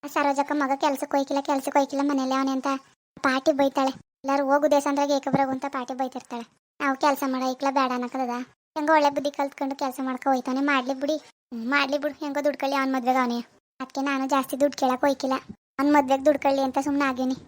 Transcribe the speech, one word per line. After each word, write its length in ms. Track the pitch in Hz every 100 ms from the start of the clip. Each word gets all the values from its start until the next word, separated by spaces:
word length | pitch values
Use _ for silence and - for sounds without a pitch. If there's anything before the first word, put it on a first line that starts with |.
ಆ 20 | 285
ಸರೋಜಕ್ಕ 460 | - 285 277 285
ಮಗ 160 | 294 269 269
ಕೆಲ್ಸಕ್ಕೆ 400 | 311 269 285 277
ಹೋಯ್ಕಿಲ್ಲ, 240 | 277 277
ಕೆಲ್ಸಕ್ಕೆ 380 | 277 277 269 285
ಹೋಯ್ಕಿಲ್ಲ, 240 | 277 277
ಮನೇಲೆ 300 | 277 277 262
ಅವನೇ 160 | 262 269
ಅಂತ 160 | 269 277 269 _ _ _ -
ಪಾಟಿ 320 | 277 262 269
ಬೈತಾಳೆ. 380 | 277 277 277 269
ಎಲ್ಲರೂ 540 | - _ _ 269 277
"ಹೋಗು 260 | 269 285 294
ದೇಸಂದ್ರಾಗ 400 | 285 285 285 285
ಏಕಬ್ರಗು" 400 | 277 269 269 269
ಅಂತ 140 | 262 285
ಪಾಟಿ 260 | 269 240
ಬೈತಿರ್ತಾಳೆ. 480 | 254 262 254 - 240 233 _ _ _
ನಾವು 160 | 285 269
ಕೆಲ್ಸ 260 | 302 269 277
ಮಾಡೋ 260 | 262 254
ಇಕ್ಲ 140 | 254 277
ಬೇಡ 220 | 277 262
ಅನ್ನಕ್ಕದ? 420 | 247 247 262 254 240 254 _ _ -
ಹೆಂಗೋ 160 | 294
ಒಳ್ಳೆ 180 | 320 285
ಬುದ್ಧಿ 200 | 285 277
ಕಲ್ತ್ಕೊಂಡು 460 | - 277 - 277 269
ಕೆಲ್ಸ 240 | 277 254
ಮಾಡ್ಕೊ 280 | 262 254 277
ಹೋಯ್ತಾನೆ. 300 | 262 247 262
ಮಾಡ್ಲಿ 340 | 285 277 247
ಬಿಡಿ. 220 | 269 277 302
ಹ್ಮ್, 540 | - _ _ 233 226
ಮಾಡ್ಲಿ 280 | 285 277 285
ಬಿಡು, 160 | 294
ಹೆಂಗೋ 300 | 277 302 277
ದುಡ್ಡು 140 | 294 277
ಕಳ್ಳಿ, 180 | 262 269
ಅವ್ನ್ 160 | 269
ಮದ್ವೆಗೆ 260 | 262 240 254
ಅವನೇ. 220 | 247 240 233 _ _ _
ಅದ್ಕೆ 200 | 262 -
ನಾನು 280 | 277 277 269
ಜಾಸ್ತಿ 320 | 277 254 262
ದುಡ್ಡು 160 | 285 -
ಕೇಳಕ್ 220 | 262 247
ಹೋಯ್ಕಿಲ್ಲ. 340 | 294 269 262 262 - - _ -
ಅವ್ನ್ 160 | 285
ಮದ್ವೆಗೆ 300 | 294 262 269
ದುಡ್ಡು 180 | 269 277
ಕಳ್ಳಿ 200 | 285 277
ಅಂತ 160 | 269 269
ಸುಮ್ನೆ 260 | 277 285
ಆಗೀನಿ. 320 | 277 254 254 262